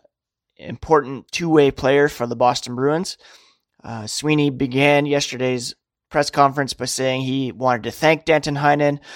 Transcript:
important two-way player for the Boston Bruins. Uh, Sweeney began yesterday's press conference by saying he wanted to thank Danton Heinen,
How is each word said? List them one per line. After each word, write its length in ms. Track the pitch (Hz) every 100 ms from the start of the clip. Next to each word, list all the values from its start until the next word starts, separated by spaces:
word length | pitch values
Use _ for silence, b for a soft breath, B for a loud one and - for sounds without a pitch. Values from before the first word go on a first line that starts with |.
| _ _ _ _ _ _
important 760 | - 113 - 156 131 131 -
two-way 400 | - 170 156 139
player 380 | 135 135 143 147
for 180 | - 120
the 80 | 117
Boston 400 | 123 127 - 123
Bruins. 420 | 139 156 190 - b b b b _ _
Uh, 240 | - 113 107
Sweeney 440 | - 151 151 143
began 560 | 135 139 131 143 143 147
yesterday's 680 | 143 - 123 127 127 123 - _ _ _
press 200 | 156 147
conference 440 | - 139 139 135
by 120 | - 123
saying 360 | - 131 131
he 320 | 131 135 127
wanted 300 | 110 127 120
to 80 | 117
thank 340 | - 156 156 -
Danton 320 | 156 151 143
Heinen, 420 | 147 147 147 143 B